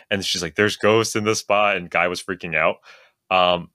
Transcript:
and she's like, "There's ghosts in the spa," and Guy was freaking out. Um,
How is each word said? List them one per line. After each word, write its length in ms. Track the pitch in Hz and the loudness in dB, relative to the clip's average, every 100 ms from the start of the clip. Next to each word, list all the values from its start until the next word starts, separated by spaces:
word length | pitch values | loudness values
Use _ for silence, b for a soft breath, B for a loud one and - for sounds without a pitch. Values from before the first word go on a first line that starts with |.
| B | B
and 120 | 104 | -4
she's 200 | 90 92 | -4 -4
like, 120 | 85 - | -4 0
"There's 220 | 104 - | 0 2
ghosts 380 | 104 113 110 110 | 2 2 2 -2
in 80 | |
the 100 | 107 107 | -2 -2
spa," 360 | - 101 104 | 0 0 2
and 180 | 95 87 | -2 -2
Guy 180 | 85 90 | 0 0
was 140 | 87 | -2
freaking 340 | - 90 87 78 | -8 -10 -4 0
out. 200 | 85 - B B B B _ | 0 -2 B B B B _
Um, 400 | 92 90 90 82 | 2 2 2 -4